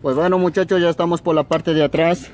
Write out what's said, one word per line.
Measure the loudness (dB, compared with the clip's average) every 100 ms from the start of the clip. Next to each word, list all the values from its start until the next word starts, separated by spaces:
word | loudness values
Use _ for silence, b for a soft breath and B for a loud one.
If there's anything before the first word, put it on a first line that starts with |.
Pues | -2 0
bueno, | 0 2
muchachos, | 0 0 0 2
ya | 0
estamos | 0 -2 -2
por | 0
la | -2
parte | 0 -2 0
de | 0
atrás. | 0 0 0 -2 -6